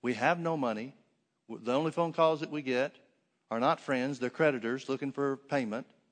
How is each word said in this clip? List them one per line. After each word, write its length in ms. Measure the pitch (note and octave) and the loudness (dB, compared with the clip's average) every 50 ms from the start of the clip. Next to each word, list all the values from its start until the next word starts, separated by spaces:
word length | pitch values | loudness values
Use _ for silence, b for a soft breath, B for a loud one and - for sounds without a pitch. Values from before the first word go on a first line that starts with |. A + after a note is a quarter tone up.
| - | 0
We 100 | A#2+ B2 | 0 0
have 260 | G#2+ A#2+ D3 F3 E3+ | 2 2 2 2 2
no 160 | E3+ E3 E3 | 0 -2 -2
money. 380 | D#3 C3+ A#2+ A2 G#2+ A2+ C3+ - _ _ _ _ _ _ _ _ _ _ - | 0 0 -2 -2 -2 -6 -10 -12 _ _ _ _ _ _ _ _ _ _ -12
W-, 160 | A2+ A2+ A#2 | -12 -8 -2
the 80 | A#2+ B2 | 0 0
only 180 | C#3 D#3+ D#3+ | 2 2 0
phone 220 | D3+ E3+ E3+ E3 D3+ | 0 0 -2 0 2
calls 280 | - E3 D#3+ D#3+ D3+ | 4 4 4 4 2
that 100 | D#3 D3 | -4 -6
we 100 | D3 D3+ | -6 -6
get 340 | C#3+ C3 B2+ B2 C3+ D3 - - _ _ _ _ _ _ _ _ _ _ | -2 0 0 0 0 -2 -4 -12 _ _ _ _ _ _ _ _ _ _
are 80 | A2 A#2 | -2 2
not 200 | B2 D3 D#3+ - | 2 2 2 2
friends. 380 | - - C#3 B2+ B2 C#3 C#3+ | 0 -2 0 0 0 -2 -2
They're 140 | A#2 B2 B2 | -2 -4 -4
creditors 580 | - - D#3+ D3+ C#3 B2 G#2+ A2+ B2+ C3+ - - | 0 4 4 4 4 2 -2 -2 -2 -2 -2 -4
looking 220 | C3+ C3 C#3+ C#3 | -4 -4 -4 -6
for 260 | C3 - C#3 C#3 C3+ | -4 -2 -2 -2 -2
payment. 480 | C3 - - D3 C#3 B2+ G#2+ G#2 A#2+ - _ _ _ _ _ | -4 -4 -2 -2 -2 0 -2 -4 -6 -8 _ _ _ _ _